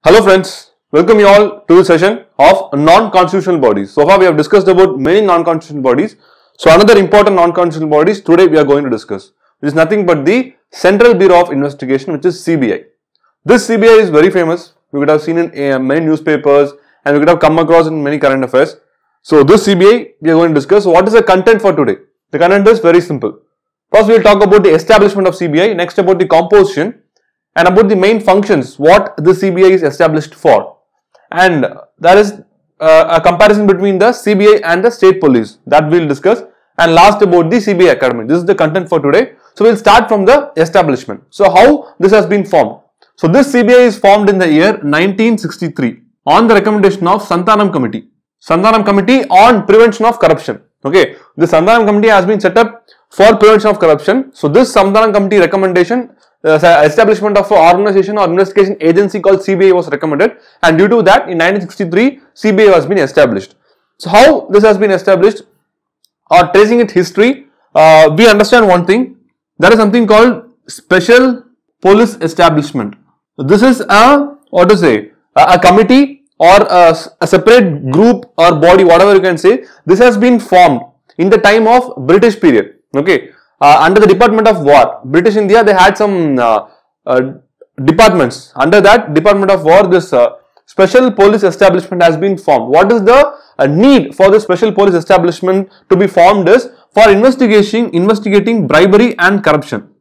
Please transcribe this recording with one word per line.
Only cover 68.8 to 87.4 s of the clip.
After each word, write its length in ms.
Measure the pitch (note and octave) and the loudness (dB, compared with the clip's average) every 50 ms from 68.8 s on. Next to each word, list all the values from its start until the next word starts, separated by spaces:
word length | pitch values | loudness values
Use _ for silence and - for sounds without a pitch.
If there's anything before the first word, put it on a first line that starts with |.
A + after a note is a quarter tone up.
| F3 | 0
thing, 320 | F3+ G3 A#3+ B3+ - - _ _ _ _ _ _ _ _ - | -2 -2 -2 -4 -8 -12 _ _ _ _ _ _ _ _ -2
there 140 | - F#3+ | 2 2
is 60 | A#3 A3 | 2 2
something 280 | A3 G3+ G3 A#3+ A#3 | 2 0 0 0 0
called 440 | G3+ G#3 G#3+ A#3 B3 G#3+ D3+ - _ _ _ _ | 2 2 4 4 2 0 -4 -12 _ _ _ _
Special 800 | - - - _ _ F3+ F#3 F3 A3+ A#3 B3 C4 C4 A#3+ - _ _ _ _ _ _ _ _ | -20 -20 -20 _ _ -2 -2 2 2 2 4 4 2 -2 -6 _ _ _ _ _ _ _ _
Police 360 | - F#3+ G3+ G#3+ A#3 - - | 0 0 2 2 0 -2 -4
Establishment. 800 | - E3 D#3+ - - E3+ E3 D#3 D3+ C#3+ - - C3 G#2+ G2+ G#2 _ _ _ _ _ _ _ _ - | -8 -10 -8 -2 0 0 0 0 -2 -6 -6 -8 -8 -8 -8 -12 _ _ _ _ _ _ _ _ -10
This 240 | C3+ C#3 G3+ G3+ | -2 0 0 2
is 180 | A#3 C4 B3 B3+ - - | 2 0 0 -2 -2 -2
a, 480 | G3+ G#3 A#3 B3+ C#4+ C#4+ C#4+ C#4+ - _ _ _ | 2 2 4 4 2 0 -2 -8 -12 _ _ _
what 180 | - F3 G#3 F#3+ | -2 0 2 2
to 80 | G#3 | 2
say, 360 | F3 F3 D3 A2 G#2+ G#2+ - _ _ _ _ _ | 2 2 0 -2 -2 -6 -12 _ _ _ _ _
a, 180 | C3+ D#3+ F#3 F3+ | 0 2 2 2
a 40 | F3+ | 2
committee 640 | F3+ F3+ F3+ G#3+ A3 - B3+ C4+ C#4+ C4+ - _ _ _ _ _ | 2 2 2 2 2 2 2 2 2 -2 -6 _ _ _ _ _
or 240 | E3 E3+ F#3+ G#3 G#3+ - | 2 4 4 4 2 2
a 200 | F3+ F3+ F3 E3 | 2 2 4 2
s-, 180 | D#3+ E3 - - _ _ | 2 -2 -10 -20 _ _
a 60 | E3+ | -4
separate 640 | E3 - F3 - A3 A#3 B3+ G3+ F3 D3 C#3+ - C3 | -2 -2 0 2 4 4 4 2 0 -4 -8 -8 -4
group 360 | C3+ D#3+ A3 A#3 A#3+ F#3+ - _ _ | 0 2 2 2 0 -2 -6 _ _
or 200 | - E3 F3 E3+ | 0 0 0 2
body, 280 | D3 D#3+ E3+ F3+ F#3+ F#3+ | 2 2 2 4 4 4
whatever 300 | F3+ E3+ E3+ F#3+ G3+ G3+ | 4 4 4 4 2 2
you 60 | F#3+ | 2
can 180 | F#3 F#3 F3 D3+ | 0 -2 -4 -2
say. 260 | - F#3 A#3 C4 - - _ _ _ | 0 0 -2 -2 -6 -16 _ _ _
This 140 | D#3 F#3 F#3+ | -2 0 2
has 180 | A#3+ B3 G#3+ G3+ | 2 2 2 0
been 220 | A#3 B3+ B3 A3+ | 0 0 0 0
formed 400 | - - F#3 F3+ F3+ D#3+ C#3 A#2 - _ _ _ _ _ _ | -2 0 2 4 4 4 2 -4 -8 _ _ _ _ _ _
in 140 | - E3+ G3 | -6 0 0
the 80 | A3 G3+ | 0 2
time 300 | - G3+ G#3+ A3+ A3 A3 | 2 0 0 2 2 2
of 260 | A#3+ B3+ B3 - - - B2+ | 0 0 0 -4 -14 -10 -2
British 320 | C3 F3 G3+ A#3 A#3 G3 - | 0 2 2 2 0 0 0
period. 340 | - D#3+ B2 G#2+ F#2+ - _ _ _ _ - | 0 0 2 0 -2 -4 _ _ _ _ -6
Okay, 340 | C3+ D3+ F#3 F3 B2+ - - _ _ _ _ _ _ | -4 -2 -2 -4 -4 -4 -12 _ _ _ _ _ _
uh, 180 | C#3+ C#3+ D3 - | 2 4 4 4
under 200 | D3 E3+ F#3+ G#3+ | 2 2 2 2
the 60 | G#3+ | 2
Department 400 | F#3 - F3+ A#3+ A#3+ G#3+ A3 G#3+ | 2 4 2 2 0 2 0 0
of 160 | A3+ G#3 F3 | 0 0 0
War, 380 | D3 C#3+ C#3+ C3+ A#2 - - - - | 0 2 4 4 2 2 -4 -14 -10
British 300 | C3 C#3+ E3 F3+ A3 G3+ | -2 -2 0 0 0 -2
India, 300 | G#3+ G#3 F#3 G3+ A#3 A3 | -2 0 2 2 2 2
they 80 | G#3+ | 2
had 260 | G3 F#3 F#3 G3+ G3 - | 2 2 2 2 2 -2
some, 400 | G#3+ G3+ G3 F3+ E3 D3 C3+ B2+ | -4 -4 -2 -4 -4 -2 -2 -2
uh, 300 | A#2+ A#2 A2 G#2 - _ _ _ _ _ _ _ _ | 0 0 -2 -2 -4 _ _ _ _ _ _ _ _
uh, 140 | - C3 B2+ C3 C3+ - - | -4 -2 -2 -2 -4 -10 -18